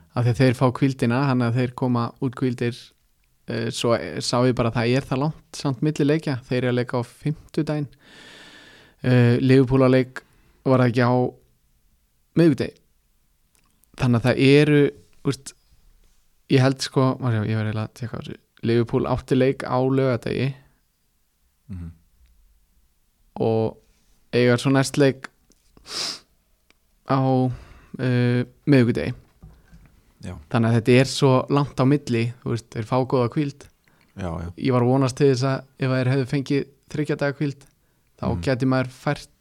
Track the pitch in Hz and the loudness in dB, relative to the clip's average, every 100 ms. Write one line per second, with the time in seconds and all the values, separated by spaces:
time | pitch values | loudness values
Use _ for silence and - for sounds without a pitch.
0 | - 123 120 117 131 120 127 123 139 131 | -8 -2 0 2 2 4 0 2 -2 0
1 | 120 123 143 127 120 123 123 - 127 120 | -2 0 0 0 0 0 -2 -2 -2 -2
2 | 117 - 135 - 127 123 120 123 - _ | -4 -6 -8 -4 -4 -2 -4 -6 -16 _
3 | _ _ _ _ - 113 117 - 120 110 | _ _ _ _ -10 -6 -6 -4 0 0
4 | 82 73 - 123 127 120 117 123 117 131 | -2 -8 -4 0 0 0 -2 -2 0 -2
5 | - 131 156 - _ - 143 123 151 151 | -2 -4 -4 -6 _ -8 -6 -2 -4 0
6 | 143 156 156 120 - 127 123 123 120 127 | 0 0 -2 -8 -4 -2 0 -2 -2 -4
7 | 117 - 147 151 - - 151 151 143 - | -6 -8 -8 -8 -8 -6 -4 -6 -8 -12
8 | _ - - - - - - - - _ | _ -20 -20 -20 -20 -20 -20 -20 -20 _
9 | 127 123 120 123 135 131 123 131 127 127 | 0 4 4 4 4 4 4 4 4 4
10 | 127 - - _ _ _ 135 127 123 123 | 0 -8 -20 _ _ _ 0 2 2 2
11 | 120 123 127 - _ _ _ _ _ _ | 2 2 0 -6 _ _ _ _ _ _
12 | _ _ _ - 165 131 92 - _ _ | _ _ _ 2 4 2 -4 -10 _ _
13 | _ _ _ _ _ _ _ _ _ - | _ _ _ _ _ _ _ _ _ -4
14 | 127 120 123 117 135 143 151 147 143 - | 0 2 2 4 6 6 6 4 2 -2
15 | _ - 139 127 - - _ _ _ _ | _ -8 -6 -6 -12 -20 _ _ _ _
16 | _ _ _ _ - 135 131 135 - 139 | _ _ _ _ 0 2 2 0 -4 0
17 | 131 127 127 110 104 110 107 107 110 - | 0 0 -2 -2 -2 -2 -4 -6 -8 -10
18 | 113 - - - _ _ 113 120 117 127 | -12 -12 -14 -18 _ _ 0 0 0 -2
19 | 139 127 - 131 131 135 - 127 131 135 | -2 -4 0 2 2 0 -4 -2 0 0
20 | 131 117 - - 135 135 _ _ _ _ | 0 -2 -4 -4 -4 -6 _ _ _ _
21 | _ _ _ _ _ _ - 90 82 - | _ _ _ _ _ _ -18 -14 -14 -18
22 | _ _ _ _ _ _ _ _ _ _ | _ _ _ _ _ _ _ _ _ _
23 | _ _ _ - 113 110 110 - _ _ | _ _ _ -4 -2 0 -2 -6 _ _
24 | _ _ _ 120 123 120 139 135 135 147 | _ _ _ 2 2 2 2 0 0 2
25 | 135 131 - _ _ _ _ _ - - | 2 2 -10 _ _ _ _ _ -14 -10
26 | - - _ _ _ _ _ _ _ _ | -8 -10 _ _ _ _ _ _ _ _
27 | - 135 131 131 127 123 - - - - | -4 -2 2 0 0 -4 -14 -20 -20 -6
28 | 131 123 123 123 120 _ - 135 117 73 | -2 0 0 0 -4 _ 2 4 4 0
29 | 92 127 - _ - - _ - - _ | -4 -8 -16 _ -20 -20 _ -20 -20 _
30 | _ _ 92 82 - 117 113 117 110 123 | _ _ -16 -16 -6 -2 2 2 4 4
31 | 135 - 139 127 - 139 143 - 131 143 | 2 0 2 2 0 -2 -2 0 0 0
32 | 143 113 120 - 135 113 - 120 107 131 | 0 -2 -2 -6 -8 -8 -8 -12 -4 -2
33 | 127 131 117 160 143 - - _ _ _ | 0 -2 -2 -2 -6 -8 -20 _ _ _
34 | _ - 90 85 85 - - 123 123 135 | _ -10 -8 -8 -10 -6 -2 2 2 2
35 | 131 131 139 123 135 135 - - 131 131 | 0 2 2 2 -2 -4 -8 -6 -2 0
36 | 127 135 123 143 131 139 - _ _ 147 | 0 -2 -2 -4 -2 -4 -4 _ _ -6
37 | 147 147 143 139 147 - - _ _ _ | -4 -2 -4 -2 -6 -6 -16 _ _ _
38 | _ _ - 85 110 127 131 131 127 - | _ _ -4 -2 -2 0 0 0 -2 -6
39 | 147 143 - - | -6 -6 -10 -20